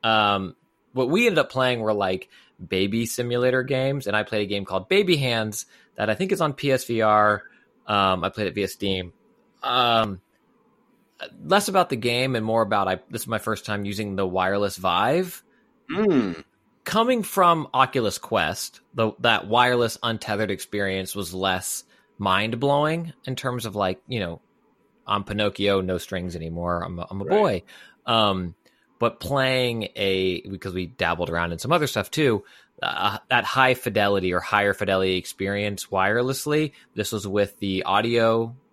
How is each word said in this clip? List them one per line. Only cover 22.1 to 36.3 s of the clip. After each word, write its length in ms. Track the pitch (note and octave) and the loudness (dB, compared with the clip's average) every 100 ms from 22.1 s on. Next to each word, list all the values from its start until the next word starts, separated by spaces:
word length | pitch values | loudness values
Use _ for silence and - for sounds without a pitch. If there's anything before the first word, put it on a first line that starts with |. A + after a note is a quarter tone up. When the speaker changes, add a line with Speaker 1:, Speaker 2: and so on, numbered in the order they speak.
| _ | _
Speaker 1:
mind-blowing 960 | G2+ F#2+ A2 A#2 C#3 C#3+ D3+ E3 E3 - - | 2 2 0 -2 0 2 2 -2 -6 -12 -10
in 100 | B2+ | -6
terms 320 | C3+ B2 A2 | -4 -4 -6
of, 80 | G2+ | -2
like, 260 | F#2+ F#2 - | -2 -2 -6
you 120 | B2 | -6
know, 220 | F2+ E2+ _ _ _ _ _ _ - | -6 -8 _ _ _ _ _ _ -4
I'm 180 | G2+ | -4
Pinocchio, 580 | G2 G#2 G#2 - G2+ G2 | -2 -2 -2 0 2 2
no 180 | F#2 F2+ | 0 -4
strings 360 | - F#2+ F2+ E2+ | -4 -6 -6 -8
anymore. 460 | E2 E2+ F2 F2 | -8 -6 -4 -4
I'm 160 | F2 F2 | -4 -8
a, 100 | E2+ | -8
I'm 140 | G2 | -8
a 40 | G2 | 0
Speaker 2:
Right. 380 | G#3 G3 F#2+ - - - _ - | 2 2 0 -6 -20 -20 _ 0
Speaker 1:
boy. 40 | |
Um, 440 | A2+ G#2 F#2+ F2+ F2 _ _ _ _ | 2 4 2 -4 -10 _ _ _ _
but 180 | A#2 - | -2 -2
playing 680 | - C#3 C3 C3 B2 A#2 G#2 - | -4 0 0 0 0 -2 -6 -2
a, 460 | G2 F#2+ F#2+ E2+ - | 0 2 0 -2 -6
because 280 | F#2+ G2 F2+ | -10 -8 -6
we 100 | F2 | -8
dabbled 460 | - F2 E2+ E2+ | -2 -2 0 -2
around 200 | E2+ E2+ | -2 -2
in 60 | E2 | -4
some 140 | A2+ | 0
other 160 | E3 D3 | 0 0
stuff 240 | A2 G2 | -2 -4
too, 320 | - D3 G#2 - - _ - | 0 2 2 -2 -20 _ -8
uh, 340 | - - G2 G#2 _ | -6 -2 -2 -4 _
that 140 | B2 | 0
high 300 | A#2 C3 C3 | 2 2 4
fidelity 580 | B2+ - G#2 G2+ G2+ F2+ | 2 0 2 2 2 2
or 80 | F2+ | -2
higher 360 | - G#2 G2+ G2 | 0 2 2 0
fidelity 420 | G2 F#2+ F#2+ F#2 | 0 2 2 0
experience 720 | - - G2 G2+ G#2 G2+ - | -4 -6 -4 -2 -4 -6 -4
wirelessly. 840 | F#2+ F#2+ A2+ B2 | 0 2 2 0